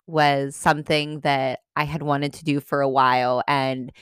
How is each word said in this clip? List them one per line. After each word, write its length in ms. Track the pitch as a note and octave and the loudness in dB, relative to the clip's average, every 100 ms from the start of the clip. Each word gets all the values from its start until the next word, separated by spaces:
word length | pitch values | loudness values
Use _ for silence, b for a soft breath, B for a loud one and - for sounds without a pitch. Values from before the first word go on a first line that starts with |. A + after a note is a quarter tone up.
| - | -6
was 480 | D#3+ D3 C#3 C#3 - | 2 2 2 -2 -2
something 640 | E3+ D3+ D3+ D3+ D3 D3+ | 0 0 0 -2 -2 -4
that 400 | C#3+ C#3 C3 B2 _ - | -2 0 0 -4 _ -6
I 80 | |
had 180 | D3+ D#3 | -4 -4
wanted 320 | D3 C#3 C#3+ | -2 -2 -2
to 100 | - | -6
do 160 | D#3 C#3+ | -2 -2
for 220 | - C#3+ | -2 -2
a 80 | C#3 | 2
while. 540 | C3+ B2+ B2+ B2 B2 - | 4 4 4 2 0 0
And 440 | C#3+ C3+ C3 B2 - | 0 0 -4 -8 -14